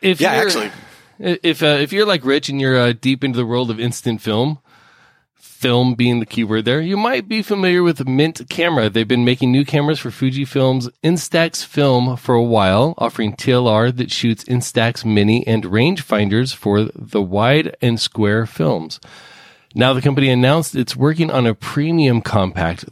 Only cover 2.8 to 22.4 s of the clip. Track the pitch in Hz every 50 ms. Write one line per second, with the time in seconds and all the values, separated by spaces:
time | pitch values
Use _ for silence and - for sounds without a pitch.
2.8 | 120 120 117 113 - 131 135 131 139 135 123 120 123 113 120 123 127 117 113 110
3.8 | 117 120 120 - - 123 113 107 - 113 107 110 123 147 151 139 _ _ _ _
4.8 | _ _ _ _ _ _ _ _ _ _ _ _ - - - - - 127 120 120
5.8 | 127 127 123 113 120 123 120 117 110 - - 120 117 101 110 110 107 117 127 151
6.8 | 160 175 196 202 220 240 269 - 196 190 220 220 202 - 208 202 185 180 175 180
7.8 | 175 170 160 - 131 131 127 135 147 165 165 - 120 - - - 165 175 165 131
8.8 | 110 107 95 113 113 104 127 123 120 123 127 123 135 123 127 135 143 135 - 147
9.8 | 143 151 156 139 - 123 104 - 135 131 131 135 139 131 - 139 131 131 131 131
10.8 | 120 120 - _ - 156 175 170 - - - 165 165 165 - - - - - 147
11.8 | 143 139 127 123 123 127 127 123 - - 127 117 117 120 117 107 98 92 95 104
12.8 | 127 160 170 - - 117 - - 113 104 104 - - 127 123 123 123 120 107 107
13.8 | 113 120 120 123 123 - - - - 120 113 - - - 123 123 120 - - 123
14.8 | 113 117 117 - - 113 107 104 101 104 110 123 - - 113 110 95 90 92 107
15.8 | 123 165 196 170 - - 113 104 104 98 101 113 127 131 - - - 104 101 104
16.8 | 110 - - - - 110 - 104 101 90 92 101 110 120 139 156 160 - - -
17.8 | - 123 117 113 - - - 113 107 101 104 113 113 110 - - 160 151 123 87
18.8 | 80 78 - - - - - - - - - - - - - _ _ _ - -
19.8 | 123 131 135 127 127 143 139 135 135 135 127 123 127 131 147 165 156 - - 135
20.8 | 120 - - 127 131 151 156 165 170 156 147 131 123 117 107 - - - - 143
21.8 | 147 160 170 165 151 131 120 117 - - - 107